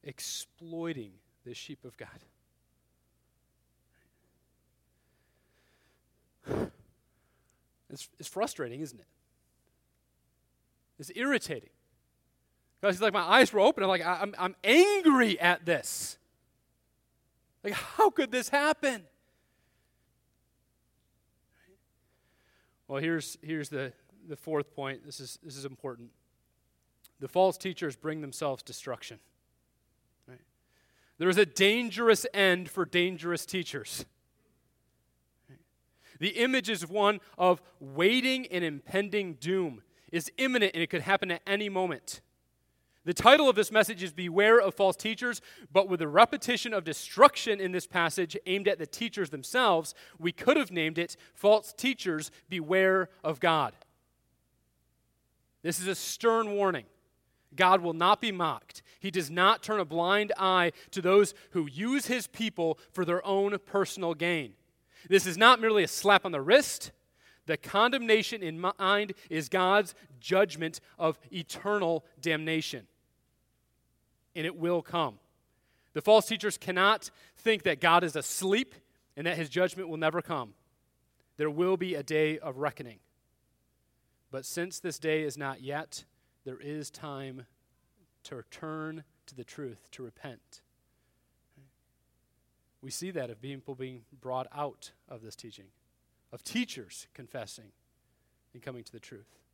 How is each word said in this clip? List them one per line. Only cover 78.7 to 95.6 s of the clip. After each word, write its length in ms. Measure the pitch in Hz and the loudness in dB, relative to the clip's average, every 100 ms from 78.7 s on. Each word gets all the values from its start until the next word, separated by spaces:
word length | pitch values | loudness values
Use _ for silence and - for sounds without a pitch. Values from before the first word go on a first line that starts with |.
| - _ _ _ - | -10 _ _ _ -6
and 100 | 165 | -4
that 100 | 165 | -4
his 120 | 156 | -4
judgment 400 | 135 180 185 180 | 0 0 -2 -10
will 80 | 160 | -2
never 240 | 160 165 | 0 -2
come. 340 | - 156 113 - _ _ _ _ _ _ _ _ | -6 -6 -8 -14 _ _ _ _ _ _ _ _
There 120 | 151 | -4
will 260 | 147 180 190 | 0 0 0
be 180 | 185 | -2
a 80 | 160 | -6
day 360 | 135 156 156 156 | -2 2 2 0
of 200 | 156 131 | -8 -4
reckoning. 400 | 147 - 123 107 _ _ _ _ _ _ _ _ _ _ _ _ _ | -6 -6 -16 -16 _ _ _ _ _ _ _ _ _ _ _ _ _
But 140 | 131 | -14
since 340 | 131 - 180 - | -10 -8 -8 -8
this 200 | 180 147 | -10 -6
day 240 | 160 156 | -2 -2
is 160 | 151 139 | -2 -6
not 240 | 139 135 | -8 -8
yet, 420 | 131 143 160 - - _ _ _ | -8 -10 -10 -16 -20 _ _ _
there 160 | - 127 | -16 -14
is 300 | 143 151 143 | -12 -10 -12
time 560 | - 156 139 135 131 127 _ _ _ _ _ _ _ | -14 -14 -12 -12 -16 -20 _ _ _ _ _ _ _
to 120 | - 131 | -18 -16
return 680 | - - 160 156 156 160 151 _ - | -16 -14 -10 -8 -8 -10 -18 _ -20
to 80 | |
the 100 | 131 | -18
truth, 460 | 120 - 139 110 _ | -18 -12 -12 -14 _
to 100 | - | -18
repent. 580 | 123 _ 147 117 _ - _ _ _ _ _ _ _ _ _ _ 135 _ _ _ _ _ _ _ _ _ _ _ | -18 _ -18 -18 _ -20 _ _ _ _ _ _ _ _ _ _ _ _ _ _ _ _ _ _ _ _ _ _
We 100 | 135 | -14
see 200 | - 180 | -12 -8
that 200 | 175 123 | -8 -8
of 120 | 110 | -10
people 320 | 131 135 127 | -14 -14 -14
being 280 | 131 131 127 113 135 | -12 -12 -14 _ -18
brought 260 | 131 127 131 | -8 -8 -8
out 380 | 143 147 - - _ _ | -8 -10 -10 -20 _ _
of 120 | 120 | -20
this 140 | 110 | -20
teaching, 320 | - 120 104 | -20 -20 -20